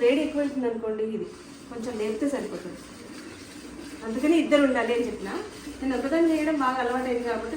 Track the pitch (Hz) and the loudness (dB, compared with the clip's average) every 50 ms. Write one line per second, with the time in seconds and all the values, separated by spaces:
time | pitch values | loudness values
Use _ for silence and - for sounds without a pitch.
0 | 240 240 277 302 302 - - 285 285 269 - 269 247 233 226 220 220 220 220 214 | 4 6 6 4 2 0 0 0 -2 0 0 0 -2 0 -2 -2 -4 -4 -2 -2
1 | 220 220 220 190 - - - - - - - - - - 247 233 226 247 233 214 | -2 -2 -2 -4 -6 -6 -10 -16 -18 -18 -18 -18 -16 -12 -10 -8 -6 -6 -4 -2
2 | 214 220 226 - 294 277 262 226 202 - - 170 - 175 - - - - - - | -2 -2 0 0 0 0 0 -2 -4 -6 -8 -8 -10 -10 -12 -12 -16 -16 -18 -16
3 | - - - - - - - - - - - - - - - - - - - - | -16 -16 -14 -14 -14 -16 -16 -16 -16 -16 -16 -16 -16 -16 -14 -14 -14 -14 -14 -10
4 | 226 226 220 254 262 302 339 320 269 220 294 285 285 262 254 240 226 226 240 240 | -6 -4 -2 2 4 6 6 6 6 6 6 6 6 6 4 4 2 2 2 0
5 | - - - - 190 196 254 370 427 - - - - 294 - - 262 269 262 240 | 0 -2 -4 -6 -8 -6 -6 -6 -8 -8 -12 -14 -14 -14 -10 -4 -2 -2 -2 0
6 | - 277 320 330 339 320 320 302 302 320 311 285 262 254 254 254 247 240 247 254 | 0 2 4 4 6 6 4 4 2 2 2 2 2 2 2 2 0 0 0 0
7 | 254 254 240 233 240 233 226 220 226 - 311 | 0 0 0 0 0 -2 -2 -2 -4 -4 -4